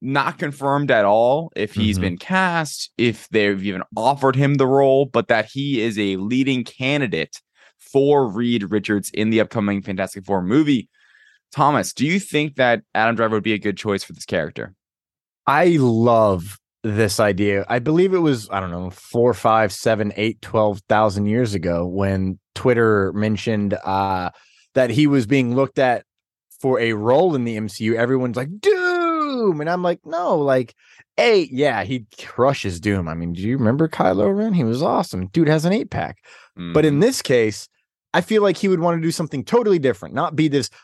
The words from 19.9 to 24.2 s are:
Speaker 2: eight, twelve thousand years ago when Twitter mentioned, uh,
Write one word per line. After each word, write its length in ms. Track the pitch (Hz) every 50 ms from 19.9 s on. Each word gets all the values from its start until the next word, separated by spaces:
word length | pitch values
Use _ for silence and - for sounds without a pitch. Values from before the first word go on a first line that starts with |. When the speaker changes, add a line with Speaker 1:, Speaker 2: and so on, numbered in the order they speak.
| 110 104 107 104 -
Speaker 2:
eight, 240 | - 107 113 - -
twelve 400 | - - - 110 107 104 98 98 - -
thousand 380 | 110 107 110 107 92 104 104
years 260 | 104 110 123 127 107
ago 340 | 101 90 80 87 85 85 90
when 520 | 87 90 98 98 98 98 95 95 95 92 - _ _ -
Twitter 580 | - - 127 120 117 113 110 107 101 95 92
mentioned, 640 | 85 104 107 110 107 98 - 113 110 104 104 98 98 - -
uh, 460 | 95 95 98 98 98 95 92